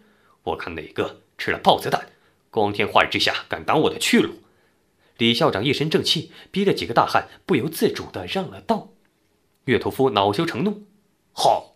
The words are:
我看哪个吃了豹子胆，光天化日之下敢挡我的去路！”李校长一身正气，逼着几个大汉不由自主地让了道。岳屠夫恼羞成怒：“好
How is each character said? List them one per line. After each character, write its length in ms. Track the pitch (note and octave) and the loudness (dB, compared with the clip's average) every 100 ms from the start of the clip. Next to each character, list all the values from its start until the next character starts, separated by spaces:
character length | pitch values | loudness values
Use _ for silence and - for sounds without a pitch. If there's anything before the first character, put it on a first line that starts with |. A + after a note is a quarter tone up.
| _ _ _ _ | _ _ _ _
我 120 | F2 D#2+ | -8 -8
看 200 | E2 D#2+ | -8 -10
哪 100 | D#2 | -8
个 300 | - F2+ - _ - | -6 -6 -8 _ -10
吃 140 | - | -6
了 80 | E2 | 0
豹 220 | G3 C#3 | 2 2
子 100 | C3+ | 0
胆， 200 | - - _ _ _ _ | -4 -6 _ _ _ _
光 200 | A2+ G#2 | -2 0
天 140 | G#2 G2+ | 0 2
化 160 | - | 2
日 60 | E2+ | 2
之 80 | F#2 | 2
下 260 | F#2+ - - | -2 -2 -8
敢 160 | D#2+ | -6
挡 160 | D#2+ C#3+ | 0 2
我 100 | B2+ | 2
的 80 | - | 0
去 220 | - A#3 | 2 2
路！” 140 | - - _ _ _ _ _ _ _ - | 2 -4 _ _ _ _ _ _ _ 0
李 160 | A#2 | 0
校 160 | A#2 D3+ | 4 2
长 140 | G2 | 2
一 80 | C#3 | -2
身 180 | B2 D#3 | -2 0
正 140 | E3 | 0
气， 260 | - E3 - - - | 0 -2 -4 -16 -8
逼 120 | F#3+ | -2
着 80 | G3 | 0
几 140 | - F3 | 0 0
个 80 | |
大 100 | A#2 | 0
汉 240 | - G#2+ - - - | 2 0 -2 -12 -2
不 100 | D3 | 0
由 120 | C#3+ | 0
自 220 | - A3+ | 0 0
主 220 | - E2+ | 0 -8
地 140 | G2 F2+ | -10 -6
让 220 | F#3+ F3+ | -6 -6
了 120 | - | -10
道。 320 | - G#3+ - _ _ _ _ _ _ _ | -2 -2 -4 _ _ _ _ _ _ _
岳 120 | - G#2 | 0 0
屠 140 | G#2 | 0
夫 200 | - C3 | 0 2
恼 220 | G#2 G2 | 4 2
羞 140 | G2+ E3 | 2 -2
成 160 | A2 | -2
怒 240 | G3 G3+ - _ _ _ _ | -2 -4 -12 _ _ _ _
：“好 400 | - C3+ G2 - | 0 2 2 -2